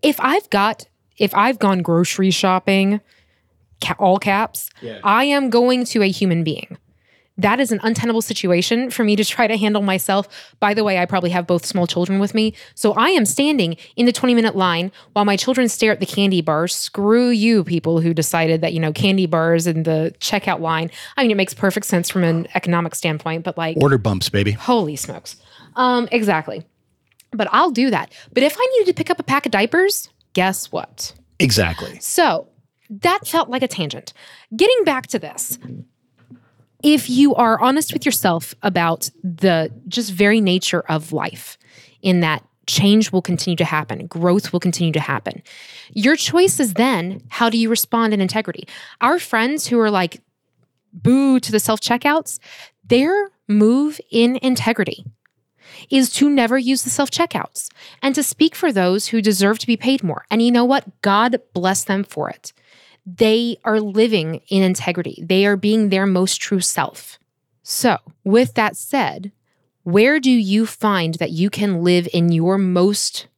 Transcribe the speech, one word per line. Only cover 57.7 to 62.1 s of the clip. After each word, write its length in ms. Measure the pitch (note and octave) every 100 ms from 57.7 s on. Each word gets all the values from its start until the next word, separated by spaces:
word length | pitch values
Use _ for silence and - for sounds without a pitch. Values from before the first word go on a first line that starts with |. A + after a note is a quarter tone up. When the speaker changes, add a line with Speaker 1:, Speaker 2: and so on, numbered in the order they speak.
| _ - -
Speaker 1:
and 120 | C4+
to 80 | C#4
speak 320 | C4+ - D#4+
for 160 | - F4
those 380 | G3+ F3+ F#3+ -
who 120 | A3+
deserve 380 | G#3+ F#3+ G3 A3
to 80 | -
be 100 | A3+
paid 280 | A#3+ C4+
more. 220 | F3+ - -
And 120 | A3
you 100 | A#3
know 120 | A#3+
what? 200 | B3 C4+ - -
God 380 | G#3 G3+ A#3+ A#3+ _
bless 280 | - F#3 G3+
them 220 | - G3
for 260 | G3+